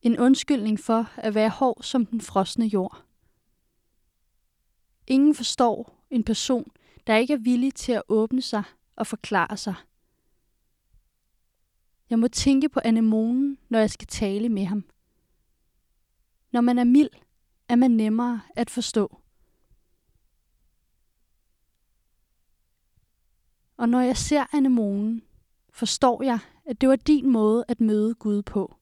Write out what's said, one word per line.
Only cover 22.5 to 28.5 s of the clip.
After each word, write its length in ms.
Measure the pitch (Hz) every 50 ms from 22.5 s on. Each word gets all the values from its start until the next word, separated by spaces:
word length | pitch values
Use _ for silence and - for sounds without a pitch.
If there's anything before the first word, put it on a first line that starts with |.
| _ _ _ _ _ _ _ _ _ _ _ _ _ _ _ _ _ _ _ _ _ _ _ _ _
Og 120 | - 240 233
når 120 | 240 254
jeg 160 | 254 247 262
ser 380 | - - - 302 294 262 - -
anemonen, 680 | 294 269 269 254 233 220 202 196 202 208 220 226 226 _ _ _ _ _ _ _ _ _ _
forstår 520 | _ - - 208 - - - 254 240 - 262
jeg, 160 | 269 240 220 - - _ _ _
at 140 | 311 240 -
det 80 | - 262
var 80 | 269
din 340 | 269 - - 302 285 247 269
måde 340 | 247 226 214 214 220 233 233 -
at 120 | 240 -
møde 340 | 233 214 214 214 214 220 233
Gud 280 | _ - 214 208 202 202
på. 340 | -